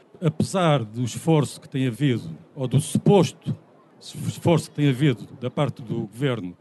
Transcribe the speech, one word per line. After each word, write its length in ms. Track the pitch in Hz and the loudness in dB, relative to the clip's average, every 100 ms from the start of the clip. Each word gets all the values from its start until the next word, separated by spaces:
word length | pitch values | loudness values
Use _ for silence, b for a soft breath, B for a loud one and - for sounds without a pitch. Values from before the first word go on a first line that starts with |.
| b - | b -4
Apesar 640 | 165 - - 190 170 143 | -2 -2 -2 2 2 2
do 200 | 110 113 | 0 -4
esforço 560 | 120 - 165 156 123 - | -4 -2 2 2 2 -6
que 80 | - | -8
tem 200 | 135 131 | -4 -4
havido, 420 | 110 151 - - - - - | 0 0 0 -4 -14 -16 -8
ou 120 | 127 | -2
do 120 | 127 | 0
suposto 800 | - 214 - 202 165 - - - - - _ - - - - | 0 2 6 6 4 -2 -8 -8 -12 -20 _ -20 -16 -10 -8
esforço 420 | - 170 160 - | -2 2 2 0
que 60 | - | 0
tem 140 | 143 | 0
havido 360 | 123 151 120 - - | 2 0 0 -6 -12
da 80 | 123 | -8
parte 320 | - 139 - | -2 -4 -4
do 200 | 113 117 | -8 -6
governo, 540 | 110 110 139 117 90 87 | -8 -4 -4 -4 -8 -6